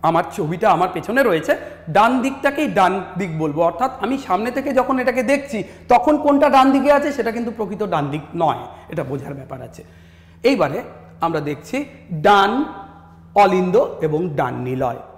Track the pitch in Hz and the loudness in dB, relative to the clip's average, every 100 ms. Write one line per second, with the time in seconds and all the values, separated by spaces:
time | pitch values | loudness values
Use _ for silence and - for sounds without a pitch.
0 | 160 165 175 - 156 175 214 165 180 175 | 2 0 -2 -4 -6 0 2 2 0 -2
1 | - 240 262 165 151 302 - - - 160 | -4 2 2 2 0 -2 -4 -16 -4 2
2 | 226 254 254 269 - 277 294 185 185 190 | 4 4 -2 -2 -2 0 -2 2 2 2
3 | 180 175 190 160 156 143 170 170 262 262 | -6 -6 -6 -2 -2 0 0 0 -4 -2
4 | 208 269 - 185 226 247 269 262 254 262 | -4 -4 -2 -2 -2 -4 -2 0 0 0
5 | 254 247 220 277 277 220 180 - - - | 0 -2 0 0 0 -8 -8 -12 2 2
6 | 339 302 294 285 294 269 262 277 277 285 | 4 2 2 4 6 6 6 4 4 4
7 | 294 277 226 233 233 226 202 196 208 170 | 2 -2 -4 -4 -6 -6 -8 -4 -2 -2
8 | 143 151 - 170 160 113 - - - 160 | -2 -6 -8 -2 0 -2 -8 -18 -10 -8
9 | 131 139 127 139 131 135 123 - - - | -6 -8 -10 -14 -14 -14 -14 -18 -20 -20
10 | - - - - 247 262 151 170 - - | -20 -20 -20 -2 0 2 0 -2 -10 -18
11 | - - 170 160 147 143 - 262 285 - | -20 -6 -2 -2 -4 -8 -6 -8 -8 -14
12 | - 160 160 202 196 240 311 - - - | -10 0 4 4 4 0 -4 -8 -18 -20
13 | - - - 196 196 185 185 175 143 - | -20 -20 -4 4 4 4 2 2 0 -2
14 | 156 151 180 147 131 123 123 127 127 120 | -2 -2 -2 -2 -4 -4 -4 -2 -4 -4
15 | - | -12